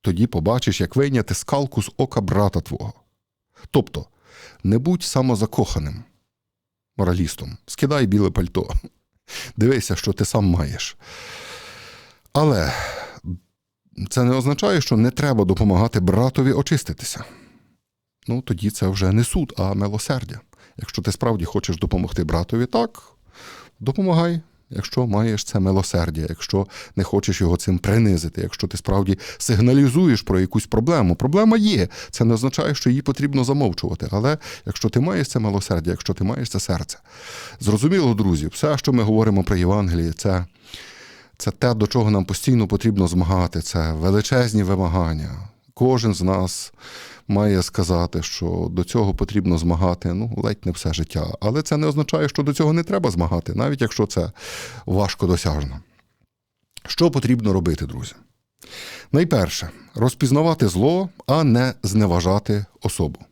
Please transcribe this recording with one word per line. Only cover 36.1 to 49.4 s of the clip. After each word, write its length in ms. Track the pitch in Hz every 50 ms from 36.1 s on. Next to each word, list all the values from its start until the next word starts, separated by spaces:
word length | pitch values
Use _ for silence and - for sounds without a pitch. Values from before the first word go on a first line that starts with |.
| 98
ти 100 | - 95
маєш 240 | 95 117 135 131 120
це 120 | - 95
серце. 380 | - - 92 85 - - - - _ _ - - - - - - - - - -
Зрозуміло, 540 | - 101 104 104 117 151 180 196 165 127 117
друзі, 320 | 101 110 98 87 76 73
все, 320 | 78 - - - 151 151 131
що 140 | - - 139
ми 100 | 123 110
говоримо 420 | 104 110 110 110 110 101 98 92
про 120 | - 104
Євангеліє, 560 | 90 87 87 98 104 101 92 85 85 82 85 80
це, 340 | - - 107 95 90 87 87 _ _ _ - - - - - - - - - - - - _ _
це 140 | _ - -
те, 240 | 98 - - 123 120
до 120 | 110 104
чого 240 | 101 - 127 113 107
нам 140 | 107 101 92
постійно 420 | - 95 - - - 131 120 107
потрібно 420 | 92 101 98 - 117 107 98 92 85
змагати, 520 | 85 92 92 80 95 92 90 85 - 85
це 320 | 80 - - 87 80 80 80
величезні 720 | 78 80 92 95 104 107 - - 127 123 117 101 107 101
вимагання. 840 | 90 98 92 95 87 80 92 87 82 80 76 76 76 67 69 92 - _ _ _ _ _
Кожен 400 | - 123 127 131 123 113 117 101
з 80 | 87 90
нас 500 | 92 95 95 92 90 - - - - - _ - - - - - - - - _ _
має 340 | - 101 104 104 101 92 87
сказати, 600 | - - - 95 82 92 85 87 85 - 85 82
що 460 | - - - - 85 87 85 85 85
до 140 | 85 90 87
цього 300 | - - 120 110 98 92
потрібно 440 | - - - 107 104